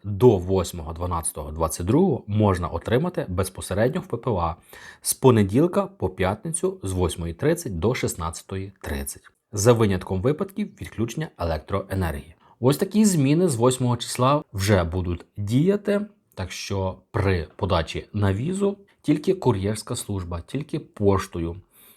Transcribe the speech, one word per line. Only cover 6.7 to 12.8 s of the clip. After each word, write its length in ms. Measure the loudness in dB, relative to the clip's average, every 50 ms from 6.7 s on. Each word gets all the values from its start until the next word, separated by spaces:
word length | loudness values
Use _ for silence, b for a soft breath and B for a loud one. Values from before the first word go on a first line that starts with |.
| -4 -4
з 100 | -6 -4
восьмої 420 | -2 0 0 0 0 -4 -8 -8 -6
тридцять 440 | -2 -2 -2 0 -2 -4 -6 -4 0
до 160 | 0 0 0
шістнадцятої 760 | 0 -2 -4 -4 -4 -6 -6 -8 -10 -12 -10 -10 -10 -10 -10 -14 _
тридцять, 420 | -8 -6 -6 -6 -6 -8 -12 -16 _ _ _ _ _ _
за 200 | -4 2 4 4
винятком 500 | 6 6 4 2 0 0 -4 -4 -4 -2
випадків 460 | 0 -2 -2 -2 -4 -8 -8 -8 -8 -8 -10 -14
відключення 480 | -16 -10 -6 -6 -6 -6 -6 -8 -10 -10 _ -6
електроенергії. 960 | -4 -4 -4 -4 -4 -4 -6 -6 -4 -4 -4 -2 -2 -2 -4 -6 -10 -16 -20 _ b b b b
Ось 160 | 2 2 2
такі 280 | 2